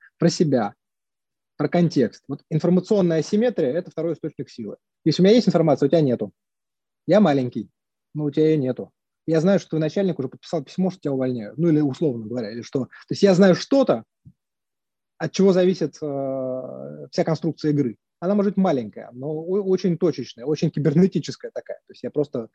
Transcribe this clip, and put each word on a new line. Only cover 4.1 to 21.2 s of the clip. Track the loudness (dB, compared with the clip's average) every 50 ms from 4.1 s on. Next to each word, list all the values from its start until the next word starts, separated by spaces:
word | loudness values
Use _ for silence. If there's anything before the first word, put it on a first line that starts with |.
| -6
источник | -6 -8 -10 -10 -10 -12 -14
силы. | -12 -14 -12 -12 -12 -14 _ _ _ _ _
Если | 0 2 4 6
у |
меня | 6 6
есть | 6 4 4
информация, | 2 2 4 4 4 2 2 2
у |
тебя | 4 4 4
нету. | 2 0 -2 -4 -8 -10 _ _ _ _ _ _ _ _ _ _ _ _ _ _
Я | 2 4 4
маленький, | 4 4 4 2 0 -2 -6 -8 -10 -10 _ _ _ _ _ _ _ _ _
но | -6 -6
у | -4 0
тебя | 2 2 2
её | 2 2
нету. | 0 -2 -4 -6 -8 -14 _ _ _ _ _ _ _
Я | -2 0 2
знаю, | 2 4 2 2
что | 0 -2
твой | -4 -4
начальник | -4 -2 -2 -2 -2 -2 -2 -4
уже | -6 -8
подписал | -8 -14 -12 -8 -8 -8 -8
письмо, | -8 -6 -4 -4 -4
что | -4 -4 -6
тебя | -6 -4
увольняют. | -2 -2 -4 -4 -6 -8 -10 -6 -2
Ну, | 0 2
или | 2 2
условно | 2 0 -2 -2 -2 -2 -2 -4 -8
говоря, | -8 -8 -8 -8 -8 -10
или | -12 -14
что. | -6 -6 -6 -6
То | -6 -10 -20 -10 _ -2
есть | 2 2
я | 4 6
знаю | 6 6 6 6
что-то, | 4 2 0 2 2 4 2 0 -2 -2 -10 _ _ _ -20 _ _ _ _ _ _ _ _ _ _ _ _ _ _ _ _ _ _
от | -8 -6 0
чего | 2 4 4 4
зависит, | 4 4 2 2 0 -2 -6 -6 -8 -10
э, | -8 -6 -6 -6 -6 -6 -6 -6 -6 -6 -8 -10 -12 -14 -14 -14 -14 -14 -16 -18 -8 -4
вся | -4 -2
конструкция | -2 -2 -2 -2 -6 -6 -4 -2 -2 0
игры. | 0 0 -2 -4 -8 _ _ _ _
Она | -4 -2 0
может | 0 0 0 0
быть | 0 0
маленькая, | 2 0 -2 -4 -6 -12 -16 -18 -16 -16
но | -12 -10 -8
о-, | -8 -8 -6 -4 -4 -4 0
очень | 0 -2 0 0 -2 0 0
точечная, | 0 -2 -2 -2 -8 -12 -14 -12 -6
очень | -4 -2 -2 -2 -2
кибернетическая | -2 0 0 2 4 4 4 4 2 -2